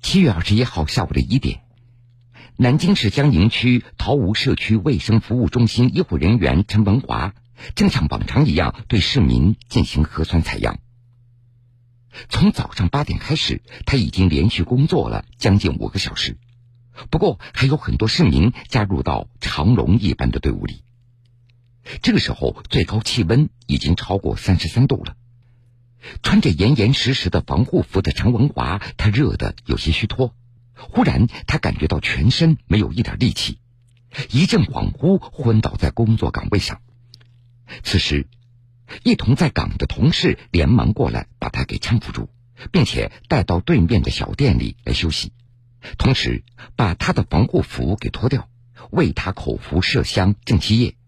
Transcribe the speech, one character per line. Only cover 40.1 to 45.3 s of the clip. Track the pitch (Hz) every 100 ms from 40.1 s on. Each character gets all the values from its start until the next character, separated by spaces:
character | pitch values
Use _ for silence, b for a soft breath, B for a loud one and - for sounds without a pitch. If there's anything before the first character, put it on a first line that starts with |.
事 | - - - B
连 | 87 -
忙 | 127 113
过 | 107 117
来 | 57 - -
把 | -
他 | -
给 | - -
搀 | - 113
扶 | -
住， | - - _ _ _ B
并 | 185
且 | 123 - 57 B -
带 | 151
到 | 92 87
对 | - 165
面 | 85 117
的 | -
小 | - -
店 | - 143 -
里 | 58 -
来 | -
休 | 62 82
息， | 76 -